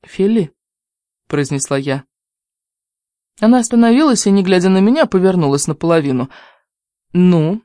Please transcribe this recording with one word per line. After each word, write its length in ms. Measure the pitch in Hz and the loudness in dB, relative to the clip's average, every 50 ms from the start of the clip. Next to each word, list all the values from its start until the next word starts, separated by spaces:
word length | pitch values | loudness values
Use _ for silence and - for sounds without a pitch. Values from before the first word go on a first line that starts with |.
| - | -20
«Фелли», — 500 | - - - 190 202 226 226 180 147 _ _ _ _ _ _ _ _ _ _ _ _ _ _ _ _ | -20 -6 -4 -2 0 0 0 -2 -4 _ _ _ _ _ _ _ _ _ _ _ _ _ _ _ _
произнесла 480 | - 147 143 135 151 139 135 - 143 | -6 -4 -4 -4 -4 -6 -4 -4 -6
я. 280 | 139 135 139 135 135 - _ _ _ _ _ _ _ _ _ _ _ _ _ _ _ _ _ _ _ _ _ _ _ _ _ _ _ | -6 -4 -4 -6 -8 -8 _ _ _ _ _ _ _ _ _ _ _ _ _ _ _ _ _ _ _ _ _ _ _ _ _ _ _
Она 180 | 208 220 247 254 | 0 2 2 2
остановилась 680 | 233 - 247 233 233 233 233 262 320 302 247 - - | 0 0 0 2 2 4 2 2 2 0 0 0 0
и, 40 | 208 | 0
не 120 | 196 202 190 | 0 0 2
глядя 260 | 180 190 185 175 190 | 2 0 2 2 2
на 100 | 190 190 | 2 2
меня, 280 | 190 214 247 320 311 | 2 2 2 0 0
повернулась 600 | - - 190 180 190 185 180 160 139 139 143 - | 0 0 0 0 2 0 0 0 0 0 -2 -2
наполовину. 640 | - 151 - - 170 165 165 147 139 131 127 123 135 - - - - _ _ _ _ _ _ _ _ _ _ _ _ - | -4 -6 -4 -2 0 0 0 0 -2 -2 -4 -4 -6 -10 -20 -20 -20 _ _ _ _ _ _ _ _ _ _ _ _ -2
«Ну?» 500 | 175 180 180 180 165 151 156 196 226 _ | 2 2 2 2 2 0 -2 -4 -8 _